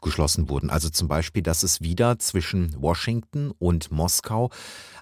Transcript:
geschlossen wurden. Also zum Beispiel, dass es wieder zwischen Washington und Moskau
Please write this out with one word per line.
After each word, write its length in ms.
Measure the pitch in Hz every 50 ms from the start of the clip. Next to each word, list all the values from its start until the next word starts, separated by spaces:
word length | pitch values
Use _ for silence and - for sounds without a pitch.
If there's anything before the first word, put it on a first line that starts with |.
geschlossen 480 | - 73 - - 78 71 - - 78 69
wurden. 180 | 69 69 69 71
Also 220 | - 78 80 82
zum 180 | 80 - 85 76
Beispiel, 220 | 73 78 80 - - 104 82
dass 180 | 85 82 -
es 180 | 92 90 - -
wieder 380 | 82 82 87 90 120 120 123 113
zwischen 560 | - - - 95 82 - - 92 90 82 76
Washington 760 | 65 69 78 85 - - 120 117 117 - _ - 147 73 71 - _
und 320 | 90 87 85 80 - -
Moskau 580 | 73 76 82 - - - - - 113 110 123 127 - - - - - - - - - -